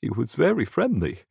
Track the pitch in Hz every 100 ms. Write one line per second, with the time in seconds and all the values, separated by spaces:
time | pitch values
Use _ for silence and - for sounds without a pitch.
0 | - 101 120 - 180 220 104 - 240 175
1 | 82 - _